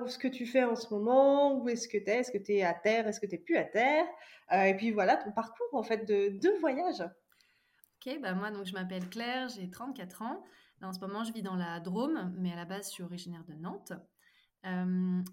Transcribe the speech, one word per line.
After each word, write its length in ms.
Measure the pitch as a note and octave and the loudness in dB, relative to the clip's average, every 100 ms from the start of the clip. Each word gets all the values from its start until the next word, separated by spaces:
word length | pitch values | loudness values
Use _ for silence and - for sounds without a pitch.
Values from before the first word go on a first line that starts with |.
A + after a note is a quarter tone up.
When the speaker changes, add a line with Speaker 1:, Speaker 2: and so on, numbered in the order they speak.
Speaker 1:
où 60 | B3 | 0
ce 80 | - | -4
que 120 | C4 | -4
tu 180 | B3+ A#3 | -4 2
fais 180 | C4 | 4
en 100 | B3 | 4
ce 200 | A#3 - | 0 -2
moment, 640 | G#3 A3 C4 C#4 C#4 C#4+ C4+ | -2 4 8 8 8 6 4
où 80 | A#3+ | 0
est-ce 200 | A#3 - | -2 -2
que 100 | G#3 | -2
t'es, 220 | F#3+ A#3 | 2 0
est-ce 120 | B3 | 0
que 60 | G3+ | -4
t'es 240 | G3 G3+ | 2 2
à 100 | F3+ | 4
terre, 340 | E3 G#3+ A3+ A3 | 2 2 2 0
est-ce 140 | G#3 | -4
que 60 | G3 | -6
t'es 100 | F3 | -8
plus 220 | - D#4 | 0 0
à 60 | |
terre, 420 | - G#3 B3+ D4+ E4+ - - - - | 2 2 4 4 2 -4 -20 -20 0
euh, 120 | F#3 | 4
et 120 | G3 | 6
puis 180 | F#3+ A3+ | 4 2
voilà, 260 | G#3 F#3+ C4+ | 4 4 4
ton 120 | G#3+ | 2
parcours, 380 | A3+ G#3+ - A#4+ | -4 -4 -6 -2
en 80 | C4+ | -2
fait, 240 | - A3 G#3+ | 0 -2 2
de, 320 | G3+ G3+ G3 | 2 2 2
de 200 | E4 G#4 | 2 4
voyage. 440 | D#4 C4 F4+ G3+ E3+ - _ _ _ _ _ _ _ _ B3+ | 0 0 -2 -4 -8 -10 _ _ _ _ _ _ _ _ -10
Speaker 2:
Ok, 120 | D4+ | -6
bah 100 | G#3+ | -4
moi, 180 | F#3 G#3 | -4 -4
donc, 140 | G#3 | -6
je 80 | F#3 | -8
m'appelle 380 | F#3+ F#3 F#3 F3+ | -6 -6 -6 -8
Claire, 400 | A3+ A#3+ B3+ B3+ | -6 -6 -4 -6
j'ai 180 | A3+ F3+ | -8 -10
trente-quatre 540 | - B3+ B3 F3+ - | -10 -10 -10 -12 -8
ans. 200 | A3+ F4+ - - _ _ | -8 -8 -12 -20 _ _
Là, 80 | F#3 | -12
en 60 | |
ce 60 | F#3 | -8
moment, 240 | F#3+ G#3 | -8 -6
je 100 | A3+ | -6
vis 80 | A3+ | -6
dans 140 | F#3+ F3+ | -4 -4
la 240 | F3 E3+ | -4 -6
Drôme, 520 | F3 F#3+ C#4 D#4 F#3 F3+ | -4 -2 0 -2 -4 -4
mais 120 | F3+ | -4
à 60 | E3+ | -4
la 80 | |
base, 220 | F3 F#3+ G3+ | -8 -8 -10
je 60 | |
suis 100 | - | -10
originaire 420 | F3 F3 F3 E3+ | -10 -10 -12 -14
de 80 | E3 | -14
Nantes. 400 | D#3 F3 G4 - F3+ - _ _ _ _ _ | -12 -10 -10 -12 -14 -16 _ _ _ _ _
Euh, 580 | F#3+ F3+ F3+ F#3 F#3 F3+ F#3 | -6 -2 0 0 2 0 -2